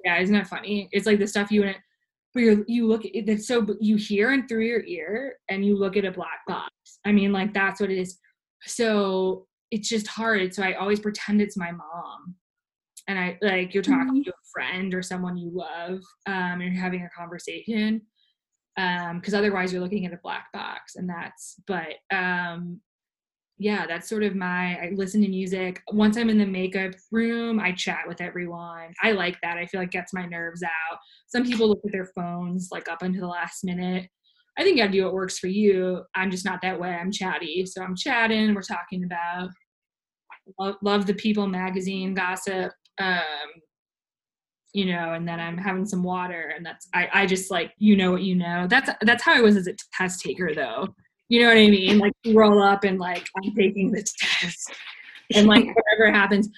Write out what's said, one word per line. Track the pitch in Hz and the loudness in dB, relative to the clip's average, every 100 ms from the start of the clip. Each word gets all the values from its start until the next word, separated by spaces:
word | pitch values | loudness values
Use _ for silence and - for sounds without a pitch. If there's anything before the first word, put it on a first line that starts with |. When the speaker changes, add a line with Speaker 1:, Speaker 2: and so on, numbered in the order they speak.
Speaker 1:
Yeah, | 180 175 | -2 0
isn't | 185 | 2
that | 208 190 | 2 0
funny? | 180 - 208 190 | -8 -6 -6 -4
It's | 202 208 | -2 2
like | 208 | 2
the | 202 | 2
stuff | 208 202 | -2 0
you, | 214 196 190 _ _ _ _ _ | 2 2 -2 _ _ _ _ _
but | 254 | 2
you're, | 226 208 208 | 4 4 4
you | 240 226 | 0 2
look | 220 | 0
at | 208 | -2
it, | 190 190 | -6 -2
that's | 208 - | -2 0
so, | 240 208 202 | 0 0 0
you | 214 214 | 2 2
hear | - 202 226 | 2 0 2
and | 269 - | 2 0
through | 226 | -2
your | 220 233 | 0 -2
ear, | 175 175 156 220 269 - - | -4 -8 -6 -6 -8 -10 -8
and | 190 | -2
you | 202 202 | 2 2
look | 196 202 | 2 0
at | |
a | 196 | -2
black | 180 165 151 - | -4 -10 -10 -8
box. | 151 76 - _ - | -8 -8 -16 _ -6
I | 202 | 2
mean, | 208 196 | 4 4
like, | 196 185 | 2 0
that's | 208 196 190 | 0 0 0
what | 202 | -2
it | 190 | -2
is. | 185 - _ _ _ _ - | -6 -10 _ _ _ _ -10
So | - 226 208 196 190 185 190 - _ - | -2 0 2 2 0 0 -2 -8 _ -8
it's | 220 208 | -6 -2
just | 226 214 | -4 -4
hard. | - 226 214 185 | -4 0 0 0
So | 185 | -2
I | 190 | -4
always | 180 196 208 | -2 0 0
pretend | 214 208 - 208 | -2 -6 0 2
it's | 202 196 | 2 -2
my | 170 | -8
mom. | 175 151 170 156 107 180 180 _ _ _ _ _ - - | -8 -12 -12 -12 -14 -18 -20 _ _ _ _ _ -16 -8
And | 196 | -4
I, | 180 175 | -4 -2
like, | 208 185 185 | 0 0 0
you're | 196 | -2
talking | 190 262 262 | 2 2 2
Speaker 2:
Mm-hmm. | 262 | 0
Speaker 1:
to | 277 | -2
a | - _ | -8 _
friend | 165 131 185 190 | -10 -6 -6 -4
or | 185 | -4
someone | 185 185 180 180 | -6 -6 -6 -6
you | 170 | -8
love, | 175 160 165 170 190 185 _ 196 | -8 -10 -10 -8 -10 -12 _ -6
um, | 190 180 175 | -4 -4 -4
and | 180 | -4
you're | 185 | -4
having | 185 180 | -4 -6
a | 175 - | -8 -14
conversation, | 170 175 - 165 - 226 214 220 - _ _ _ _ _ _ - | -14 -14 -12 -12 -6 -2 0 -2 -6 _ _ _ _ _ _ -4
um, | 180 175 175 175 | -2 -2 -4 -8
'cause | 190 | -2
otherwise | 202 208 196 185 | 0 0 0 -2
you're | 180 | -4
looking | 180 202 180 | -4 -4 -6
at | |
a | 175 | -10
black | 185 - - | -10 -10 -10
box, | 196 180 - - - | -12 -10 -12 -16 -12
and | 180 | -10
that's, | 170 - - - - - | -8 -12 -14 -20 -16 -8
but, | 180 160 - - | -6 -6 -12 -6
um, | 190 180 180 175 170 175 175 _ _ _ _ _ _ _ - | -2 -2 -2 -4 -8 -10 -12 _ _ _ _ _ _ _ -6
yeah, | 202 202 165 | -2 -2 -2
that's | 170 - | -6 -6
sort | 220 | -2
of | 208 | -2
my, | 190 180 180 180 175 | 0 -2 0 -2 -4
I | 175 | -4
listen | 196 190 208 | -4 -2 2
to | 196 | 2
music. | 185 185 185 185 180 - | 2 -2 -2 -4 -6 -4
Once | 208 214 214 | 2 4 4
I'm | 233 | 2
in | 214 | 4
the | 196 | 2
makeup | 185 185 190 190 185 - | 0 -2 -2 -4 -8 -6
room, | 220 233 233 233 220 | -2 0 -2 -2 0
I | 180 | 0
chat | 185 - 165 165 | -2 -4 -6 -6
with | 170 | -10
everyone. | 175 175 175 170 170 165 165 175 | -10 -8 -10 -10 -12 -14 -16 -2
I | 208 | 0
like | 202 175 180 | 2 0 -4
that. | 170 170 | -6 -6
I | 175 | -6
feel | 190 | -6
like | 180 | -4
gets | 185 185 | -6 -8
my | 185 | -8
nerves | 175 170 170 170 | -8 -8 -8 -8
out. | 175 160 165 170 - - _ | -6 -6 -6 -10 -16 -20 _
Some | 247 | -2
people | 247 226 220 | 0 2 2
look | 196 | 2
at | 202 | -2
their | 196 185 | -6 -8
phones, | - 175 175 175 180 180 | -8 -8 -6 -6 -6 -6
like, | 175 165 | -10 -10
up | 165 | -6
until | 185 185 | -4 -4
the | 180 | -4
last | 175 170 - | -6 -8 -8
minute. | 180 180 180 185 185 _ _ _ _ - | -6 -4 -4 -4 -6 _ _ _ _ 0
I | |
think | 359 302 | 2 4
you | |
gotta | 208 | 4
do | 190 | 2
what | 185 | 0
works | 185 185 - | -2 -4 -6
for | 185 | -4
you. | 196 208 185 185 180 - | 2 4 4 2 -4 -6
I'm | 185 190 | -4 -2
just | 180 196 | -2 -4
not | 180 | -4
that | 185 175 | -4 -4
way. | 180 | -4
I'm | 170 185 | -6 -6
chatty. | 202 180 151 165 170 185 | -4 -4 -4 -4 -4 -4
So | - | -6
I'm | 185 185 | -8 -6
chatting. | 302 240 226 220 214 | -2 0 2 2 2
We're | 202 | 0
talking | 185 180 175 185 | -2 -8 -8 -8
about, | 180 175 175 180 185 185 _ _ _ _ _ _ _ - _ - | -6 -6 -6 -6 -10 -12 _ _ _ _ _ _ _ -20 _ -8
lo-, | 196 202 | -6 -4
love | 202 202 | 0 0
the | 196 | 0
People | 202 220 208 196 | -2 0 0 0
magazine | 185 185 185 185 190 190 | -2 -4 -4 -4 -4 -4
gossip, | 190 180 185 - 185 185 - _ - | -2 -2 -4 -4 -4 -6 -8 _ -6
um, | 190 180 160 147 147 165 _ _ _ _ _ _ _ _ _ _ _ | -2 -2 -2 -6 -12 -16 _ _ _ _ _ _ _ _ _ _ _
you | 202 190 | -2 0
know, | 175 165 | 0 -2
and | 165 170 | -4 -6
then | 170 | -6
I'm | 165 170 | -6 -6
having | 196 185 | -4 -2
some | 190 180 | -2 -2
water, | 180 180 180 175 151 156 | -2 -2 -4 -8 -8 -10
and | |
that's, | 165 - - | -12 -14 -6
I, | 180 175 | -2 0
I | 190 196 | 2 2
just, | 185 190 | 0 -2
like, | 196 - - | -4 -4 2
you | 214 | 6
know | 196 185 | 6 6
what | 180 | 2
you | 196 180 | 0 0
know. | 170 175 180 | 0 -2 2
That's, | 247 - - | 2 2 0
that's | 220 240 | 4 4
how | - | 6
I | 294 | 8
was | 220 208 | 8 8
as | 180 | 4
a | - - | -8 -8
test | - 185 185 | -4 -4 -4
taker, | - 139 180 | -6 -4 -2
though. | 151 127 117 180 - _ _ - | -2 -4 -4 -6 -8 _ _ 2
You | 233 | 6
know | 240 | 8
what | 226 | 10
I | 208 | 10
mean? | 202 190 208 | 8 6 6
Like, | 208 - | 6 2
you | 233 220 | 4 8
roll | 214 208 | 8 8
up | 202 196 | 6 4
and, | 202 185 | 2 0
like, | 180 175 - 190 | -2 -6 -6 -8
I'm | 196 | -4
taking | 220 196 208 190 | 2 2 2 0
the | - - - | 0 -4 -4
test. | - - 180 - - - - - - - - | -2 -2 -4 -6 -12 -14 -16 -18 -20 -16 0
And, | 202 208 | 6 8
like, | 214 | 8
Speaker 2:
<laughs> | - - | 6 2
Speaker 1:
whatever | 214 214 214 | 2 4 6
happens. | 208 196 202 208 | 6 4 2 0